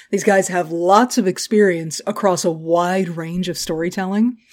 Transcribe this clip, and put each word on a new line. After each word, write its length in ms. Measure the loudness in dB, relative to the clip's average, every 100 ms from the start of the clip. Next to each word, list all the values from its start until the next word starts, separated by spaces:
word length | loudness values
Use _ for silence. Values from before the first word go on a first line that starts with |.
| -6
These 140 | -2
guys 240 | 2 2 2
have 240 | -2 -4
lots 480 | -2 4 4 4 0
of 80 | -2
experience 760 | -2 0 4 4 2 -4 -8 -8
across 360 | -2 0 0
a 60 | 0
wide 600 | -2 0 2 2 0 -2
range 380 | -6 -6 -4 -4
of 120 | -6
storytelling, 760 | -6 -4 -4 -4 -4 0 0 0 _